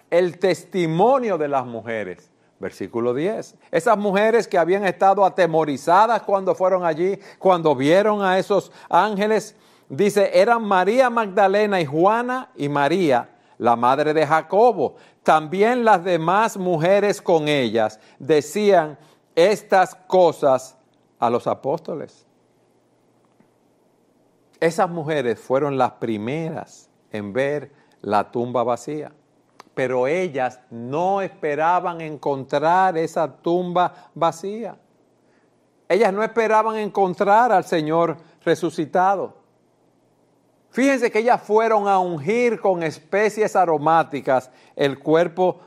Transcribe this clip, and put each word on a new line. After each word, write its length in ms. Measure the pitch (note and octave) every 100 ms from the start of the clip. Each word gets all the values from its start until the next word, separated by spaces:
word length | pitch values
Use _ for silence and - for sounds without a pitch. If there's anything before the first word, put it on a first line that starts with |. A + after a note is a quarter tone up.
| _
el 300 | E3+ F3+ -
testimonio 1000 | F#3+ E3 - F#3+ E3 D#3+ A3 C4+ A#3 E3+
de 120 | D3
las 160 | C#3 B2
mujeres. 640 | A2+ A2 A2 F#2+ F2 _ _ _ _
Versículo 540 | F#2+ - G2 A#2 A#2+
diez. 420 | B2 F3 A3 - _ _
Esas 300 | E3 A3+ G#3
mujeres 480 | G#3 F#3+ A3 A#3 F#3+
que 100 | F3+
habían 260 | E3 G3
estado 400 | G3 F3 G3 G3
atemorizadas 1000 | F#3+ F#3 E3+ D#3+ D3+ C3 - F#3 A3+ G#3+
cuando 320 | - G3 F#3+ E3
fueron 280 | F#3 F#3 F3
allí, 340 | D#3 F3+ G3 - -
cuando 380 | F#3+ F3 D#3+ B2+
vieron 480 | C#3 F3+ G#3+ G#3
a 160 | F#3+ F#3+
esos 320 | - G3 - - -
ángeles, 680 | E3+ G3+ G3 G#3+ G#3+ - - _ _ _
dice, 420 | C#3 G3+ G3+ G3
eran 300 | F3 G#3 A#3
María 480 | G#3 F#3 F#3 B3 B3+
Magdalena 680 | A#3 G#3+ F#3+ G3 G3+ G#3+ F#3+
y 60 | D3+
Juana 640 | D3+ F#3 A3+ B3 B3+ B3+ -
y 120 | C#3+
María, 640 | C#3+ C#3+ F3+ E3 A#2+ A#2 _ _ _
la 160 | A2 A#2
madre 360 | B2 C#3 D3+ D3+
de 100 | C#3+
Jacobo. 680 | D#3+ D#3 F#3+ A#3+ G3 A#2 - - _
También 640 | - D#3 D3+ F#3 G#3+ B3 A3+
las 180 | F#3+
demás 540 | F3+ E3+ D#3+ G3 A3+ G#3
mujeres 640 | F3+ E3 E3+ G3+ G3+ F#3
con 260 | - E3 D3+
ellas 520 | D3 A#2+ A2 G#2+ - _ _
decían 800 | C3+ D3+ - G3+ G#3 F3+ D3+ C#3+ _ _ _ -
estas 580 | F#3 G#3 - F#3+ F3+
cosas 800 | - - F#3 E3+ - C#3+ B2+ - - _ _ _ _
a 100 | A#2+
los 160 | A#2 -
apóstoles. 800 | G#2 C3 D#3+ - D#3+ - _ _ _ _ _ _ _ _ _ _ _ _ _ _ _ _ _ _ _ _ _ _ _ _ _
Esas 300 | E3 E3 F3+
mujeres 500 | E3+ D3+ D3+ A#2+ G#2+
fueron 380 | - C3 D3 C3+
las 140 | B2
primeras 960 | - A#2 G#2+ A2 D3+ E3 D3+ - - _ _ _
en 220 | G#2+ G2+
ver 380 | G#2+ C#3 D3 C3 _ _ _
la 300 | - G#2 -
tumba 320 | A#2+ B2 B2
vacía, 480 | A#2 A#2+ - D3+ C#3+ - _ _ _ _ -
pero 340 | - B2+ B2+ B2+
ellas 520 | F3 F#3 C3+ B2+ - _
no 500 | A#2 A#2+ D3 F3+ G3
esperaban 800 | F#3 - D#3 D3 D#3+ F3+ F3+ E3
encontrar 960 | D#3 D3 D3+ C3+ C3 C#3+ D#3 F3+ F#3 D#3+
esa 340 | D#3+ E3+ D3+
tumba 800 | C3 E3+ F3 F3+ F3 E3+ - - D3+
vacía. 600 | E3 E3 G3 G#3+ G3+ - _ _ _ _ _ _ _ _ _ _ _
Ellas 240 | F3+ A3
no 120 | G3
esperaban 540 | A3 A#3 G#3+ A3 A3 A3
encontrar 720 | G#3 G3+ F#3+ F3 G3+ G#3+ B3
al 120 | F#3+
Señor 540 | - E3+ D3+ E3 E3+ E3 - _
resucitado. 920 | F3 D#3 E3+ - D#3+ F#3 F#3+ G3 A#2+ - _ _ _ _ _ _ _ _ _ _ _ _ _
Fíjense 400 | - C4+ C4+ A#3
que 80 | G#3+
ellas 240 | A#3 A3
fueron 440 | - G#3+ A3+ A3 G3+
a 120 | G3
ungir 600 | F3+ E3 C#3+ A#3 A#3+ G#3+
con 220 | G3+ F3+
especies 760 | D#3+ C#3+ - G3 G#3+ G#3+ G#3 G3
aromáticas 920 | F3 D3+ D3+ E3 C3+ C#3+ D3 B2+ - _ _ -
el 220 | C#3+ C3+
cuerpo 640 | - D#3+ F3 E3+ F#3 F3+